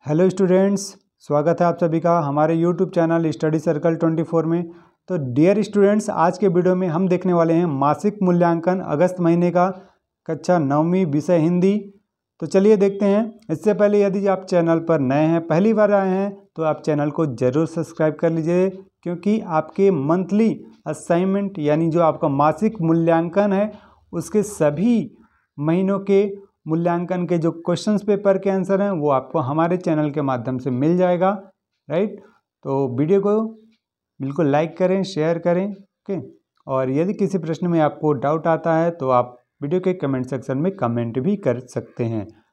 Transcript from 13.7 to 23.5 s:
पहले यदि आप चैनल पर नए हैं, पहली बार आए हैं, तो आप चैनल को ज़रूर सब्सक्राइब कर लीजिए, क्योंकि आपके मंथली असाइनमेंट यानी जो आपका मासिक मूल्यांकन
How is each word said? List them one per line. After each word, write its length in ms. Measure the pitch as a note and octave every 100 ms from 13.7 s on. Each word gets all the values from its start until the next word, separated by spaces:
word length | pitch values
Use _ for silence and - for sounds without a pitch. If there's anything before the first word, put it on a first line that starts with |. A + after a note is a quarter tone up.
पहले 280 | F#3+ G#3 G#3
यदि 240 | G3+ G3 G3
आप 180 | F#3
चैनल 340 | F#3+ F3+ E3 E3
पर 200 | E3 D#3+
नए 240 | B2+ C#3+
हैं, 220 | D#3 E3 E3
पहली 280 | D#3 G#3
बार 180 | G#3+ G#3
आए 160 | G3+ F#3+
हैं, 220 | F#3 G3 G3+ _ -
तो 60 |
आप 180 | D#3+ D3+
चैनल 280 | - D3+ D3
को 160 | C#3+ D#3+
ज़रूर 400 | A#2 B2+ C#3 D#3+
सब्सक्राइब 480 | E3+ D#3 - D#3
कर 160 | D#3 E3+
लीजिए, 400 | E3 D#3 F3+ F#3+ F#3+ - _
क्योंकि 380 | F3 F3 G3+ G#3+
आपके 500 | - D#3+ D#3 - G3
मंथली 640 | E3+ C#3 F3 F#3 G#3 A3+ C#3+ - - -
असाइनमेंट 720 | D3+ - F3 F#3+ G3 G3 F#3+
यानी 300 | D3 D3+ E3
जो 100 | D#3+
आपका 260 | D#3+ D3+ D#3+
मासिक 500 | C#3 D3+ D#3 G#3+ A3
मूल्यांकन 680 | E3 E3 E3 E3 E3+ F#3+ G#3